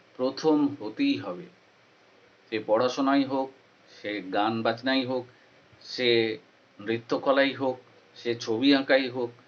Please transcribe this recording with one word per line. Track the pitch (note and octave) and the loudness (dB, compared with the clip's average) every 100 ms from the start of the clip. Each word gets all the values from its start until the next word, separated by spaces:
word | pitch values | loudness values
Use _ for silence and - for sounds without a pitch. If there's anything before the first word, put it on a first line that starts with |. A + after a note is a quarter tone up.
| _ - | _ -6
প্রথম | B2+ C#3 D#3 D3+ C#3+ - | -4 -2 2 4 2 -2
হতেই | G#2 A2 C#3+ B2+ | -10 -2 0 -2
হবে, | G2+ F2+ - - _ _ _ _ _ _ _ _ _ | -4 -10 -14 -20 _ _ _ _ _ _ _ _ _
সে | A2 G#2+ | -6 0
পড়াশোনাই | G#2+ B2+ B2 C3+ C#3 | 2 2 0 2 2
হোক, | C3+ C3+ C3+ - _ _ _ - | 2 -2 -4 -8 _ _ _ -14
সে | G#2+ G#2 | -8 -8
গান | F#2 G2+ G#2 A2+ | -4 -2 0 0
বাজনাই | A2+ A2+ B2+ C3+ | -2 -2 0 0
হোক, | B2+ C3 B2 - _ _ _ - | 0 -4 -8 -16 _ _ _ -20
সে | - - B2+ A#2 A2+ G#2+ - _ _ - | -12 -2 2 4 2 -2 -12 _ _ -12
নৃত্যকলাই | G2+ A2+ - D3 C#3+ C3+ C#3 | -6 -4 -2 -2 2 4 2
হোক, | B2 C3+ B2+ - _ _ - | 0 -4 -4 -8 _ _ -10
সে | B2 | -6
ছবি | A#2 - A2 C3+ | -4 -2 0 4
আঁকাই | C#3 C3+ C#3 C3 | 4 4 2 2
হোক, | B2 A#2+ - | -4 -8 -10